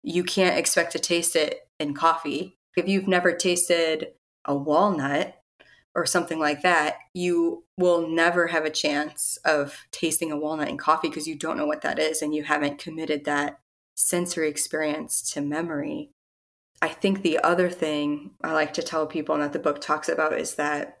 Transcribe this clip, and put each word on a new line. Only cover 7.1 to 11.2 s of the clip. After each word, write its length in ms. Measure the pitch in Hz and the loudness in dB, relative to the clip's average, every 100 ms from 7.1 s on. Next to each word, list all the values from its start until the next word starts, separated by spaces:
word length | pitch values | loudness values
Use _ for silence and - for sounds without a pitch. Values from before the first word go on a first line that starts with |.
you 480 | 185 180 170 170 - _ - | -4 0 2 2 -2 _ 2
will 300 | 180 175 165 | 4 4 2
never 400 | 165 170 175 165 | 4 4 4 2
have 160 | 170 | 0
a 60 | 156 | -2
chance 680 | 156 151 143 151 - - - | -2 0 0 -2 -2 -4 -2
of 420 | - 151 143 - - | 0 2 0 -8 -14
tasting 400 | - 165 156 165 | -4 -2 0 -2
a 40 | 147 | -4
walnut 320 | 151 156 151 | -4 -2 -4
in 100 | - | -2
coffee 320 | - 156 165 | 2 2 2
'cause 180 | 151 | -4